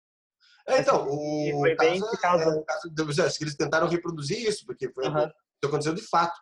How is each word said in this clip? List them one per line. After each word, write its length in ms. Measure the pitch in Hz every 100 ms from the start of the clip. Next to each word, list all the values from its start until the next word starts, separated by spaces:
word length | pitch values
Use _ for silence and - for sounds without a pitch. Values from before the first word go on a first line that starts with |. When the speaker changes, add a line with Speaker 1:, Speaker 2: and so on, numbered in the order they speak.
| _ _ _ _ _ _ -
Speaker 1:
É, 140 | 262
então, 220 | 285 254
Speaker 2:
Assim, 480 | 139 147 151 151 147
Speaker 1:
o 80 | 147
Speaker 2:
foi 160 | 143 156
bem 240 | 160 180
Speaker 1:
caso 120 | 214
Speaker 2:
esse 80 | 202
caso. 220 | 180 175
Speaker 1:
é, 120 | 160 156
o 80 |
caso 260 | 156 156 170
do, 320 | 151 156 143
acho 160 | 151 -
que 60 |
eles 120 | 151 147
tentaram 320 | 139 160 165
reproduzir 500 | 170 170 165 143 214 226
isso, 180 | 202 -
porque 240 | 123 127
foi, 140 | - 135
Speaker 2:
Aham. 180 | 151 151
Speaker 1:
isso 60 | - _ _
aconteceu 300 | 143 151 147
de 80 | 170
fato, 360 | - 170 170 -